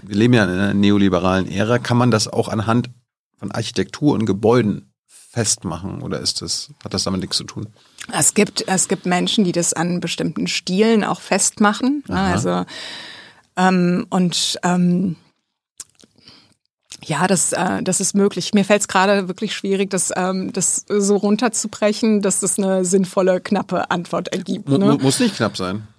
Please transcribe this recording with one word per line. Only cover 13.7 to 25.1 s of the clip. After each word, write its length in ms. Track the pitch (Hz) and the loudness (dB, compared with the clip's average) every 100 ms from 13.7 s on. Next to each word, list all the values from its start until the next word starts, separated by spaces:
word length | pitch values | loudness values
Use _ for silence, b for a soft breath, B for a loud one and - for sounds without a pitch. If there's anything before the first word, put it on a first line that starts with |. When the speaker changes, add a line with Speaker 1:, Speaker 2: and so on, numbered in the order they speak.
| 185 175 180 - | 4 2 0 -2
Speaker 2:
und, 480 | 180 180 - - - | 0 0 0 -4 -2
ähm, 540 | 180 180 175 175 185 156 _ _ _ _ _ - - _ - _ b b b _ _ _ _ - | 0 2 2 2 0 -4 _ _ _ _ _ -20 -20 _ -20 _ b b b _ _ _ _ -16
ja, 220 | - 156 185 | -8 -2 2
das, 260 | 180 - | 2 0
äh, 300 | - 185 190 | -2 -2 -2
das 180 | 165 180 | -2 -2
ist 140 | 190 | 0
möglich. 400 | 202 202 185 - | 2 2 0 0
Mir 100 | 208 | 2
fällt's 240 | 190 208 - | 4 2 2
gerade 400 | 190 190 202 180 | 2 4 2 0
wirklich 260 | 180 214 | -6 -6
schwierig, 360 | - 196 196 196 | -4 -2 0 0
das, 220 | 190 - | -2 -2
ähm, 380 | - 185 190 190 | -2 -2 -2 -4
das 320 | 196 - - - | -4 -2 -2 -2
so 280 | 208 202 202 | 0 2 2
runterzubrechen, 1040 | 208 214 254 - 214 - 208 208 220 208 | 2 2 0 -2 -6 -2 -2 0 2 2
dass 180 | 196 - | 2 0
das 180 | 202 - | -2 0
eine 260 | 190 190 | 0 0
sinnvolle, 560 | 185 196 180 - 185 185 | 2 2 2 2 2 0
knappe 500 | - 190 - 175 - | 0 -2 -2 -4 -2
Antwort 380 | 185 175 170 180 | -4 -4 -6 -4
ergibt, 400 | 180 185 190 139 | -6 -6 -6 0
Speaker 1:
Mu-, 100 | 139 | 4
Speaker 2:
ne? 80 | 147 | 4
Speaker 1:
mu-, 120 | 143 | 4
muss 200 | 135 | 2